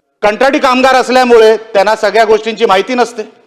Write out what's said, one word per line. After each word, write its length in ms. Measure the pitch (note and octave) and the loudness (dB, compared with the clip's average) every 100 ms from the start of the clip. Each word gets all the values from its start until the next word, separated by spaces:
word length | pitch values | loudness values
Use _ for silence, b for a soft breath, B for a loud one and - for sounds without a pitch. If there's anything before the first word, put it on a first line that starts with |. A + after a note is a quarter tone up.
| _ _ | _ _
कंत्राटी 380 | G#3 G#3+ C4+ C#4+ | -4 -2 -2 0
कामगार 360 | B3+ B3+ C4 C4 | 0 0 2 2
असल्यामुळे 600 | A#3 B3+ B3 A#3 A3 A3 | 0 0 2 4 4 2
त्यांना 380 | - G3+ G3+ G#3+ | -2 -2 0 -2
सगळ्या 280 | G#3 F#3+ | -2 0
गोष्टींची 420 | G#3 G#3+ A3+ A3 - | 0 0 -4 -4 -2
माहिती 280 | F#3+ G3 | -2 -2
नसते. 300 | B3 A#3 - G#3+ _ | -4 -4 -6 -16 _